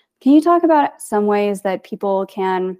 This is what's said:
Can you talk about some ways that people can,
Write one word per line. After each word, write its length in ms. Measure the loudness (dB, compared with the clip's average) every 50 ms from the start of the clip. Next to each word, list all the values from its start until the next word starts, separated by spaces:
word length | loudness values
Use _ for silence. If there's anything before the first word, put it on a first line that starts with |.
| _ _ _ _
Can 140 | _ 4 4
you 80 | 4
talk 220 | 4 4 2 2 2
about 380 | 2 2 2 2 0 -4 -12
some 260 | -12 -6 -4 -2 0 0
ways 340 | 0 0 0 -2 -4 -4
that 220 | -4 -6 -6 -6 -8
people 420 | -12 -12 -8 -4 -4 -2 -2 -4 -6
can, 500 | -6 -4 -4 -2 -2 -2 -4 -6 -8 -10